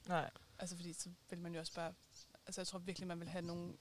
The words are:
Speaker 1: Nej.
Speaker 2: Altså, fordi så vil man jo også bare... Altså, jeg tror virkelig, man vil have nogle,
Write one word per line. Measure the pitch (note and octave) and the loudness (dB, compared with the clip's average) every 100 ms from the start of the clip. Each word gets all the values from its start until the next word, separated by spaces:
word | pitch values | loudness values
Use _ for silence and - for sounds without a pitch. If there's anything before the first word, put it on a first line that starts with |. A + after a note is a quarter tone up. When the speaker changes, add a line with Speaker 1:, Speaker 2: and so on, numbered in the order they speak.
| - | 4
Speaker 1:
Nej. | E3+ - - - - | 6 6 0 -14 -4
Speaker 2:
Altså, | F3+ F3+ | -4 -2
fordi | F3 | -4
så | D#3+ F3+ F3 - | -2 -4 -6 -6
vil | F3 | -2
man | F3 | 0
jo | E3 | 0
også | E3 | -2
bare... | - E3 F3 - - - - - | 0 -2 -2 -14 -16 -16 -16 -6
Altså, | G3 | 0
jeg | F#3 | 0
tror | F#3+ | 0
virkelig, | F3 F3 F#3 | 0 0 0
man | E3+ | 0
vil | E3 | 0
have | F3+ | 2
nogle, | E3+ E3+ F3 - | 2 2 0 -2